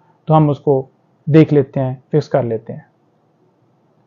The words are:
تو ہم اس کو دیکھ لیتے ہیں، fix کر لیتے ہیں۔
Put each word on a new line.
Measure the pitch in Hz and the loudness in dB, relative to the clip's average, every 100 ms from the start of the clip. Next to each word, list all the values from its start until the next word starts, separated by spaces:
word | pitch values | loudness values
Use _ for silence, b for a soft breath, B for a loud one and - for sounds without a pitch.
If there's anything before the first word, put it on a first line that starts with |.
| _ _ - | _ _ -2
تو | 156 | 2
ہم | 151 | 2
اس | 139 | -2
کو | - 135 135 _ _ _ - | -2 -2 -4 _ _ _ 0
دیکھ | 156 156 | 4 4
لیتے | 147 131 139 | 2 -2 -4
ہیں، | 131 131 _ | -6 -8 _
fix | 151 - | -6 -2
کر | 147 | -4
لیتے | 120 110 - | -4 -6 -10
ہیں۔ | 160 - _ _ _ _ _ _ _ _ _ _ _ | -18 -20 _ _ _ _ _ _ _ _ _ _ _